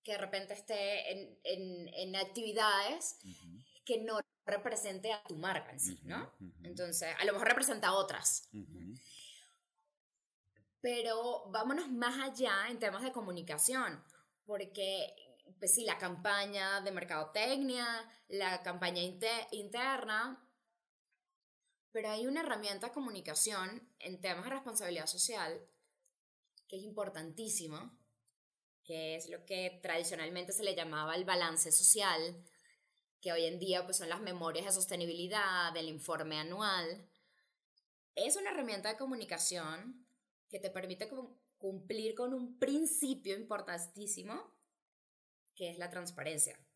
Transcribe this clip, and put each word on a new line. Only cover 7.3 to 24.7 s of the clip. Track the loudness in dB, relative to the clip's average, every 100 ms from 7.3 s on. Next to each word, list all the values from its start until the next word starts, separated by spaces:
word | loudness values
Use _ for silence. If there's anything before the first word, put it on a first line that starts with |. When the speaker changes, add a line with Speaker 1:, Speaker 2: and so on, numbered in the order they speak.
Speaker 1:
mejor | 4 4
representa | 8 8 8 4
a |
otras. | 4 2 4 4 4 -2
Speaker 2:
Ujú. | -14 -12 -14 -14 -14 -16 -18 -16 -18 -20 _ _ _ _ _ _ _ _ _ _ _ _ _
Speaker 1:
Pero | 0 0 0 0 -2 -4 -4
vámonos | -2 0 0 -2
más | 0 0 0
allá | -4 0 2 2 0
en | 0
temas | -2 -2
de | -4
comunicación, | -4 -6 -6 -4 4 4 4 -2 -4 -14 -20 _ _ -6
porque, | -6 -4 -2 0 0 -2 -8 -20 -20 -20 0
pues | 6 6
sí, | 6
la | 0
campaña | -2 -2 0 2 0 -2 0 0
de | -2
mercadotecnia, | -6 -4 -4 -2 0 0 2 0 0 -2 -2 -6 -16 _
la | -2 0 0
campaña | -4 -2 0 0
inte-, | -2 0 0 0 -2
interna, | -8 -6 -2 0 0 0 0 -2 -6 -16 _ _ _ _ _ _ _ _ _ _ _ _ _ _
pero | -6 -4
hay | -2 -2
una | -2
herramienta | -2 -2 -2 -4 -4
de |
comunicación | -4 -6 -6 -2 4 4 4 -4 -8 -16 _
en | -12 -4
temas | -2 -2 -4
de |
responsabilidad | -6 0